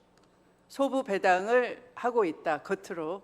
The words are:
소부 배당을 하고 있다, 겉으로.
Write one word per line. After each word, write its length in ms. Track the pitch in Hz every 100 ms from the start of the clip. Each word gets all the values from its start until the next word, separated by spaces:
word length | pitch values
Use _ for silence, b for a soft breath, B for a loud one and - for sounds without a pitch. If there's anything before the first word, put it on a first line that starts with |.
| _ _ _ _ _ _ _
소부 340 | - 277 262
배당을 880 | 247 196 196 180 202 247 233 - -
하고 300 | - 240 240
있다, 380 | 185 156 170 147
겉으로. 600 | - 190 - 175 156 196